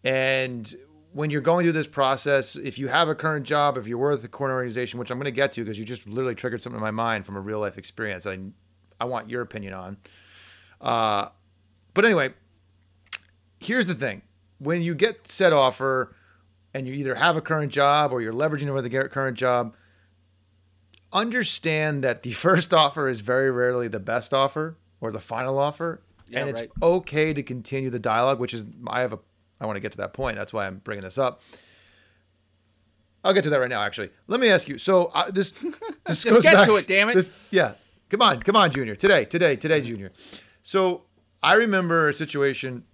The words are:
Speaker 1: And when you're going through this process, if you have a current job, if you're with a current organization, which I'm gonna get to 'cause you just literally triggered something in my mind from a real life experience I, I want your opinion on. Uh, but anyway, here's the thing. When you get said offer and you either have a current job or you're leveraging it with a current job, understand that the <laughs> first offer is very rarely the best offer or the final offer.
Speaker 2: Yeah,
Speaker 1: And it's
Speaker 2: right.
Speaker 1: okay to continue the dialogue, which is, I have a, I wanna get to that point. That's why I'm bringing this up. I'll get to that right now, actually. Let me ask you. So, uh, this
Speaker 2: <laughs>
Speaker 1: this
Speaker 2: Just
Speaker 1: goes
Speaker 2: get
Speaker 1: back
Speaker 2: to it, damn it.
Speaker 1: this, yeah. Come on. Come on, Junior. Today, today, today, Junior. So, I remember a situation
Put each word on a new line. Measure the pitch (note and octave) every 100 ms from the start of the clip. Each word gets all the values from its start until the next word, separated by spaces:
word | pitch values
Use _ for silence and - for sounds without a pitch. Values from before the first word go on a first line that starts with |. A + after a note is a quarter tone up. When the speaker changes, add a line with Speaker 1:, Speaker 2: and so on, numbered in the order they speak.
Speaker 1:
And | C3+ C3 C3 C3 C3 B2 G#2+ - - _ _
when | - D3+
you're | D3
going | C3+ F3 E3+
through |
this | D#3+ D3
process, | - C3+ C3+ D3 C#3 B2 -
if | C#3 A#2+
you | C3+
have | C#3 E3
a |
current | D#3 D#3 D3+ B2
job, | D3 D3 C3
if | G#2+
you're | A#2 C#3+
with | C#3+ A2
a |
current | - C3+
organization, | C3 B2 A2+ B2 B2
which | B2
I'm | B2
gonna | C#3
get | A#2+ C#3
to | C3 A2
'cause | G#2+
you | A2
just | B2 G2+
literally | A2+ C3 A2
triggered | B2+ A2
something | B2 A#2
in |
my | G#2+
mind | G#2+ A#2 G#2+ F#2+
from | G2
a |
real | G2 G#2+
life | G2+ F#2+
experience | - - G#2+ F#2 G2+
I, | F#2+ F#2+ - _ _ _ _
I | B2
want | A#2+ G#2+
your | B2
opinion | A#2 A2 G2
on. | F#2+ F#2 G2+ _ _ _ - - - _ _
Uh, | C3 A#2 A2 G#2 G2+ _ _ _ _ _ _
but | F3 A3+
anyway, | F#3 C3+ - _ _ _ _ _ _ _ - _ _ _ _
here's | - B3 F#3
the |
thing. | C#3 B2+ G2 _ _ _ _
When | C#3 F3
you | E3+ D#3
get | G#3+ - -
said | - F#3
offer | D3+ C3 B2 C3+ C3 B2+ _ _ _ _ _ _
and | C3+ C3
you |
either | C3+ C3+ B2+
have | E3 D#3+
a |
current | - D#3+ D3
job | C#3+ C#3+ D3 D3
or | B2
you're | A2+
leveraging | A#2 D#3 D3+ C#3+
it |
with | C3+ A#2+
a | C3 C3+
current | C#3 C3+ A#2
job, | B2+ B2 A2+ - _ _ _ _ _ _ _ _ _ _ _ _ _
understand | G3 A#3 A#3+ F#3 - D#3+ D#3 D#3 C#3+
that | C3 A#2+
the | B2
<laughs> | A2 E3+
first | F3+ E3
offer | E3 D3 D3 C3+
is | A#2
very | G#2 B2+ C3+
rarely | B2 B2 B2 A#2
the | G#2
best | G2 A#2 -
offer | C3+ C#3 D#3 D#3+ D#3+ _ _
or | A2+
the | G#2+
final | - A2+ B2+ C3+
offer. | C#3+ D3 E3 E3 _ _ -
Speaker 2:
Yeah, | A#2+
Speaker 1:
And | C#3+
it's | A#2
Speaker 2:
right. | A#2 -
Speaker 1:
okay | E3 F3+ - D3+ D#3
to | C#3+
continue | - B2 A2 C3+ C3
the | A#2+
dialogue, | A2+ A2 B2+ C3
which | B2
is, | A#2 G2+ D#2+ A#2+
I | A#2
have | B2+
a, | A2 _ _ _ _
I | A2
wanna | G2+
get | G#2
to | G#2
that | G2
point. | - C3 G#2
That's | G#2
why | A2+ F#2+
I'm | F#2+
bringing | - G2+
this | F#2 C3
up. | C3 - _ - _ _ _ _ _ _ _ _ _ _ _ _ _ _ _ _
I'll | F#3
get | G3
to | D3+
that | C#3+
right | B2
now, | A#2
actually. | G2+ G#2+ G2+ _ -
Let | A3+
me | A#3+
ask | F#3 -
you. | B2
So, | - F#3 F3
uh, | D3+ F3+
this | F#3+ F#3
Speaker 2:
<laughs> | - E4 D4+ A4+ - -
Speaker 1:
this | E3
Speaker 2:
Just | A#3
Speaker 1:
goes | A3+
Speaker 2:
get | D4 D#4
Speaker 1:
back | G3+
Speaker 2:
to | G#3
it, | -
damn | F#3+ G#3
it. | F#3+
Speaker 1:
this, | - - -
yeah. | F#3+ C3 - _ _ _
Come | G#3
on. | A3+ B2+
Come | D3 G#3+
on, | F3+
Junior. | C3+ A#2 G2+
Today, | G3 F3 G#2+
today, | E3 E3 B2+
today, | D#3 D#3
Junior. | A#2+ A2 F#2+ _ - - _ _
So, | - G3 F#3 F3+ _ _ _ _
I | D3 G3+
remember | A#3 G3 F3 E3 D3+
a |
situation | C#3+ D#3 C#3+ C#3 C3 C3 B2 -